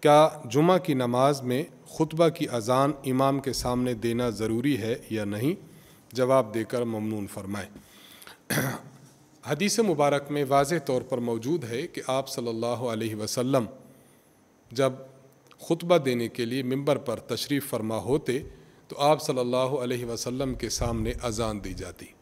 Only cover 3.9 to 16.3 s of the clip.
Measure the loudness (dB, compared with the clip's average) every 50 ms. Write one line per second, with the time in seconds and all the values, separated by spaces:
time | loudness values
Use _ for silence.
3.9 | -2 -2 -2 -2 0 0 0 -2 -2 -2 -2 -2 0 0 0 0 0 0 0 -2
4.9 | -4 -4 -6 -6 -4 -4 -4 -4 -4 -2 -2 -2 -2 -4 -8 -20 -20 -20 -20 -20
5.9 | -20 -20 _ _ -2 0 2 4 4 4 4 2 -2 -4 -4 -2 -2 -2 -2 -2
6.9 | -4 -4 -4 -4 -4 -4 -6 -8 -10 -10 -8 -8 -6 -8 -8 -10 -12 -20 -20 -20
7.9 | -20 -20 -20 -20 -20 -20 -20 -20 -20 _ _ _ -2 -2 -2 -2 -4 -8 -12 -16
8.9 | -20 -20 -20 -20 -20 _ -20 _ _ _ -6 -6 -2 0 0 0 2 2 2 2
9.9 | 4 4 4 4 4 2 -2 -2 -2 -2 0 4 4 4 4 4 2 -2 0 0
10.9 | -2 -2 0 -2 -4 -2 -2 -2 -2 -2 -2 -2 -2 -2 -4 -4 -6 -6 -6 -6
11.9 | -8 -10 -4 -2 -2 -2 -2 -4 -6 -6 -6 -4 -4 -4 -2 -2 -2 -2 -4 -4
12.9 | -4 -2 -4 -4 -4 -6 -6 -6 -4 -2 -2 2 2 2 0 0 -8 -14 -20 -20
13.9 | -20 -20 -20 _ _ _ _ _ _ _ _ _ _ _ _ _ -4 0 0 0
14.9 | 0 -4 -14 -18 -20 -20 -20 -20 _ _ _ _ -20 _ -4 -4 -4 -4 2 4
15.9 | 4 4 4 2 0 0 -2 -4